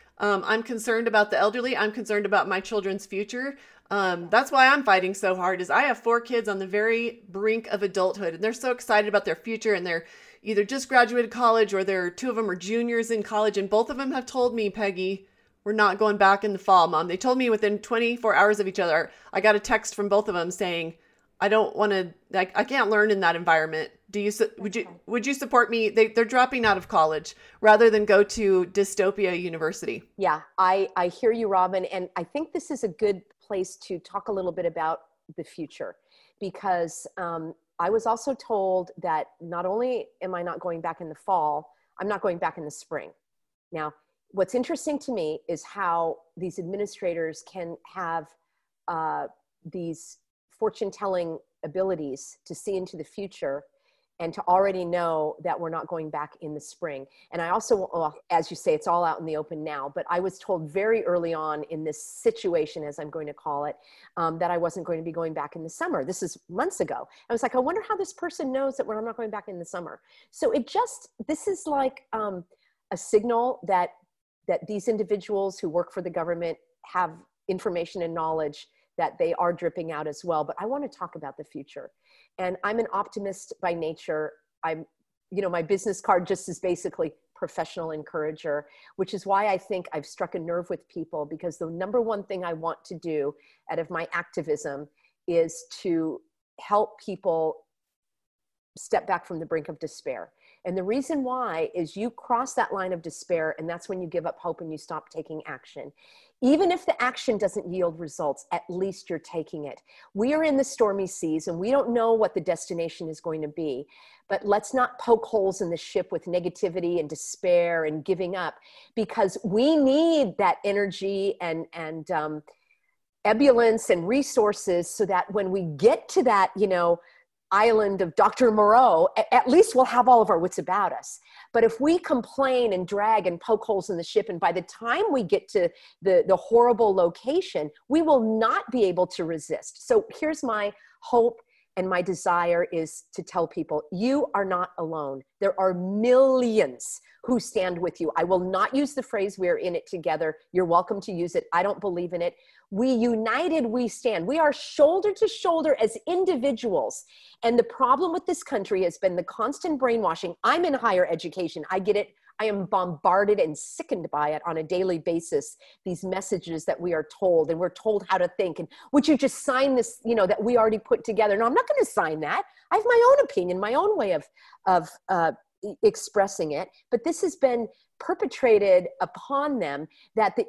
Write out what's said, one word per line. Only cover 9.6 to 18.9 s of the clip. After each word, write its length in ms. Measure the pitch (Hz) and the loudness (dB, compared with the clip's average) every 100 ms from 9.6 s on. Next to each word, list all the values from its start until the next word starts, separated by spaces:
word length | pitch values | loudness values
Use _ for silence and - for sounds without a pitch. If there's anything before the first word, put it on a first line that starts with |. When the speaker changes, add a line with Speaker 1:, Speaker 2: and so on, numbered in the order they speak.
| 220 | 0
Speaker 1:
and 120 | 190 180 | 0 0
they're 180 | 165 - - - - | -6 -6 -20 -20 -12
either 200 | 208 208 | -2 0
just 260 | 208 269 254 | 0 -2 2
graduated 420 | 254 233 240 226 | 4 4 2 -2
college 420 | 233 240 226 214 | 2 4 4 4
or 120 | 196 | 2
they're, 260 | 190 190 175 | 0 -2 -2
two 180 | - 254 | -6 -6
of 80 | 220 | -2
them 140 | 214 | -4
are 60 | 180 | -4
juniors 540 | 185 233 240 233 226 | -2 -2 0 -2 0
in 120 | 220 | -2
college, 340 | 202 214 214 202 | -2 0 0 -2
and 140 | 190 | 2
both 180 | - 240 | 2 2
of 80 | 262 | -2
them 160 | 262 | -4
have 140 | 262 247 | -4 -4
told 280 | 262 247 | 0 0
me, 140 | 233 208 | 0 -2
"Peggy, 580 | 208 202 180 185 196 - _ _ _ | -2 -4 -2 -4 -6 -10 _ _ _
we're 80 | 208 | -4
not 260 | 220 208 202 | 2 2 4
going 200 | 214 202 | 2 6
back 260 | 196 202 | 6 6
in 80 | 214 | 2
the 60 | 190 | -2
fall, 280 | - 185 165 | 6 6 6
Mom." 220 | 185 175 | 4 0
They 80 | 170 | -2
told 220 | 254 254 | 0 2
me 100 | 240 | 2
within 300 | 214 208 208 | 2 2 0
twenty-four 560 | - 233 233 240 226 | -2 0 0 0 2
hours 260 | 165 208 208 | 6 6 4
of 80 | 190 | 0
each 100 | 190 | 0
other. 320 | 175 | 2